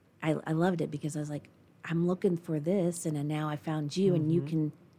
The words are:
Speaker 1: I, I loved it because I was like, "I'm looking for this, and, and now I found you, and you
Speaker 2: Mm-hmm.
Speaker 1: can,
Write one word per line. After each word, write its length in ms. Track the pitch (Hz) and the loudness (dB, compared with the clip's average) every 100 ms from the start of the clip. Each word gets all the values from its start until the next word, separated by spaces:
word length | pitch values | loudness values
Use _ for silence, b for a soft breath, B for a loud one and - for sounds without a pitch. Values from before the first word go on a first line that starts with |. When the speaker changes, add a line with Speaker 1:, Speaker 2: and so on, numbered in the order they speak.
| _ - | _ -4
Speaker 1:
I, 120 | 156 151 - | 0 0 0
I 60 | |
loved 280 | 160 180 165 | 2 2 2
it 80 | 151 | -2
because 260 | 151 151 151 | -4 -6 -6
I 40 | |
was 100 | 147 | -6
like, 200 | 147 - _ - _ - | -8 -10 _ -20 _ -2
"I'm 220 | 165 175 | 0 2
looking 280 | 180 196 170 | 2 2 0
for 240 | - 156 | -2 -2
this, 460 | 160 196 175 170 160 | 0 2 0 -2 -4
and, 100 | 147 | -2
and 120 | 147 | -2
now 180 | 151 151 | -2 -2
I 80 | 151 | -4
found 380 | 160 156 147 180 | -4 -4 -2 2
you, 200 | 196 160 | 4 4
and 160 | 156 | 4
you 80 | 165 | 2
Speaker 2:
Mm-hmm. 80 | 143 | 0
Speaker 1:
can, 220 | 160 151 - - | 0 -2 -4 -20